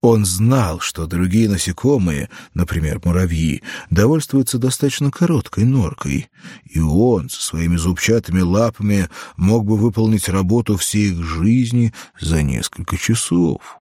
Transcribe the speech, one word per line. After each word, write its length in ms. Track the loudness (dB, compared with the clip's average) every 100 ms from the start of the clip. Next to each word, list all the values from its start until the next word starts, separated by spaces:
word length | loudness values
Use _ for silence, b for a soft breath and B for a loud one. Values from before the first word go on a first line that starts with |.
Он 240 | 6 4 2
знал, 540 | 2 2 2 0 -2
что 260 | -8 -6 -4
другие 420 | -2 2 2 2
насекомые, 800 | 0 -2 -2 2 2 2 -2 -6 B B -4
например, 440 | -2 -2 -2 -2
муравьи, 580 | -2 0 0 0 -2 -4 B B B
довольствуются 680 | 2 4 2 0 0 0 0
достаточно 540 | -2 0 -2 0 -4
короткой 540 | 0 0 0 -2 0 2
норкой, 640 | 2 0 -4 -4 -4 -6 B B B -8
и 140 | -2
он 500 | 2 4 4 2 -2
со 120 | -8
своими 320 | -8 -2 0 0
зубчатыми 640 | 0 0 2 0 2 0
лапами 680 | 2 2 0 -2 -2 0 -2 B B B
мог 280 | 2 2 2
бы 120 | 2
выполнить 500 | 2 2 2 2 0
работу 480 | -2 2 0 0 -2
всей 360 | -2 0 0
их 120 | -2
жизни 720 | -6 -2 2 2 2 0 0 B B -8
за 220 | -2 0
несколько 560 | 0 -2 -6 -10 -6 -4
часов. 800 | -2 -2 0 0 0 -2 -10 -20